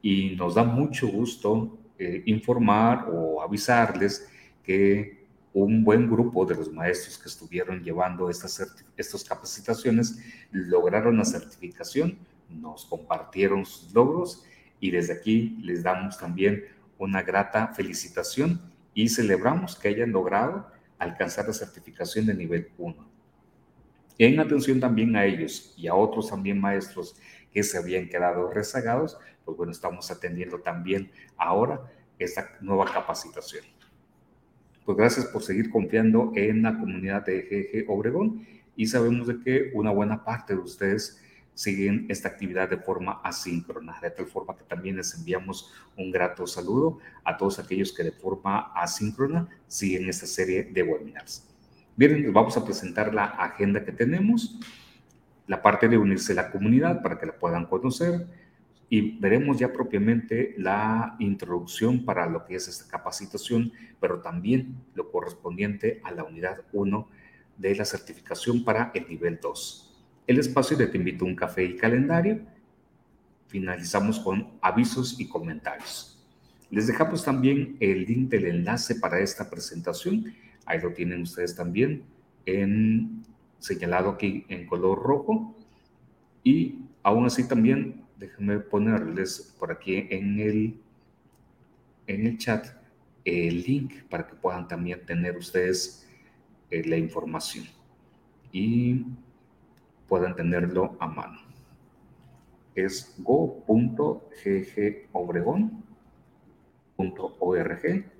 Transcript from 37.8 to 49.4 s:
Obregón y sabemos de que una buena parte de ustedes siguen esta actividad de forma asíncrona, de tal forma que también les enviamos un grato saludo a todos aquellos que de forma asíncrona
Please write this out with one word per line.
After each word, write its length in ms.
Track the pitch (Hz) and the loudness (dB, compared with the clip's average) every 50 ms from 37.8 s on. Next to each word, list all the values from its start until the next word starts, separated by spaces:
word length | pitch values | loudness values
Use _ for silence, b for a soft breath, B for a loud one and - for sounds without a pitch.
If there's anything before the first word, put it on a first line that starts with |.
| 101 - | -2 -2
Obregón 580 | 101 101 104 113 131 175 208 220 220 B B B B B B B _ | -2 -2 0 0 0 2 0 0 -2 B B B B B B B _
y 120 | - 110 | -4 -2
sabemos 400 | 110 120 127 117 117 120 123 120 | 0 2 2 4 4 2 2 0
de 140 | 120 120 117 | -2 -4 -4
que 300 | - 127 127 135 135 - - | -2 2 2 2 2 0 -2
una 160 | 104 107 107 | -2 0 2
buena 340 | 101 101 104 104 107 110 - | 2 2 2 0 -2 -4 -4
parte 300 | - 117 117 - - 101 | -6 -6 -6 -4 -4 -4
de 60 | 92 | -4
ustedes 640 | - 87 - - 98 98 101 110 104 - b b b b b b b b _ | -4 -8 -8 -4 0 0 0 0 -2 -8 b b b b b b b b _
siguen 520 | - - 104 98 95 98 101 101 113 - - | -6 -4 -4 -2 0 0 2 0 0 0 -4
esta 200 | 101 95 - - | -6 -6 -6 -10
actividad 400 | - - 104 92 90 92 92 92 | -8 -8 -8 -4 -2 -2 -2 -2
de 80 | 92 | -2
forma 440 | 87 - - 92 90 92 92 101 - - | -4 -2 -4 -4 -4 -4 -6 -8 -6 -8
asíncrona, 760 | 90 85 - - 90 85 85 82 - - - 80 82 82 - | -8 -8 -6 -6 -4 -4 -4 -6 -6 -12 -12 -12 -14 -14 -8
de 100 | - 85 | -8 -8
tal 160 | 85 - - | -8 -8 -12
forma 300 | 76 - 95 90 - 92 | -8 -8 -10 -10 -10 -14
que 80 | _ - | _ -12
también 320 | _ 90 87 90 95 95 | _ -10 -8 -6 -6 -6
les 180 | 92 90 - - | -4 -6 -8 -8
enviamos 580 | 85 82 82 92 92 92 95 95 - B B B B B B _ | -8 -6 -4 -4 -4 -4 -6 -10 -10 B B B B B B _
un 140 | - 95 92 | -10 -8 -4
grato 360 | 90 90 90 90 - - 90 | 0 0 0 0 -2 -4 -8
saludo 520 | 87 - 92 87 87 107 127 147 165 165 B B B B B B | -8 -6 -8 -4 0 2 2 2 2 0 B B B B B B
a 120 | 85 87 | -4 -2
todos 220 | - 98 98 98 - | 0 0 0 0 -2
aquellos 340 | - - 92 95 98 92 | -6 -4 -2 -2 -2 -2
que 120 | - - 87 | -2 -4 -4
de 80 | 82 | -4
forma 600 | - - - 95 95 92 - 98 98 107 - - - | -4 -6 -6 -6 -6 -2 -2 0 0 0 -2 -4 -4
asíncrona 760 | 90 87 87 - - 107 104 107 - 135 139 160 170 | -4 -4 -4 -2 -4 -4 -4 -2 -2 -2 0 0 -2